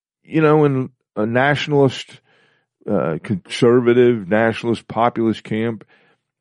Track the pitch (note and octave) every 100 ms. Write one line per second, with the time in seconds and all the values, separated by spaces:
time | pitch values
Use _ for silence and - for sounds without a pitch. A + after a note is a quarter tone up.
0 | _ _ - C3 D#3 D#3 D3 C3 B2+ _
1 | _ - A2 A#2+ C#3 D3 - C#3+ C#3 -
2 | - - _ _ _ _ _ _ - G2+
3 | C#2 D#2+ - F#2 - - B2 B2 A#2 A#2+
4 | B2 A#2+ F2 G#2 A2+ G#2+ A#2 A2 - A2
5 | A#2+ A#2 A2+ G#2 - A2 A2+ A2 - _
6 | _ _ _ _